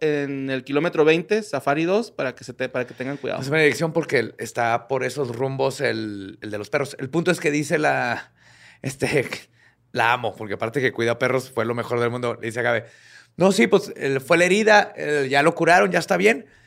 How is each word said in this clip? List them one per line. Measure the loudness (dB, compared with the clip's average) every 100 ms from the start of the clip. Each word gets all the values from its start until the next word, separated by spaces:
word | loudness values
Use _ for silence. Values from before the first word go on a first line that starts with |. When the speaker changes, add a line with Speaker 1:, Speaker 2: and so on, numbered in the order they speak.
Speaker 1:
en | -2 0 -2 -6 -4
el | -6
kilómetro | -2 0 2 4 4
veinte, | 4 2 -2
Safari | -2 -4 0 0
dos, | 2 0 -2
para | -6 -6
que | -8
se | -12
te-, | -6 -4
para | -4 -6
que |
tengan | -8 -8 -6
cuidado. | -6 -6
Speaker 2:
Es | -2
una | 2
dirección | 4 2 0
porque | -2 0 0 0 -6
está | -8 -2 0 0 -2
por | -4
esos | -2 -4 -4
rumbos | -4 -4 -2 -2 0
el, | -2 -2 -6 -8 -12 -14
el | -10
de | -10
los | -4
perros. | -4 -4 -8
El | -4
punto | -2 0
es | 0
que | 0
dice | -2 -2 0
la, | 0 0 -2 -4 -8 _ _ -20 -20 -12
este, | -10 -4 0 0 -2 -6 -16 _
<laughs> | _ _ _
la | 0 2
amo, | 2 -2 -6
porque | -8
aparte | -4 -4 0
que | -2
cuida | 0 -2 0
perros | 0 0 -2
fue | -4
lo | -2
mejor | -4 -4 -2
del | -2
mundo. | -2 -6 -6
Le | -6
dice | -2
a |
Gabe, | 0 -2 -4 -16 -20 -20 -14 0
"No, | 2
sí, | 4 4
pues, | 2 0 -6
él | -4 -2
fue | 2 4
la | 4
herida, | 4 6 4 4 -4
él | -4 -2 2
ya | 2
lo | 2
curaron, | 4 4 6 4
ya | 0
está | 0 2
bien. | 2 0 -4 _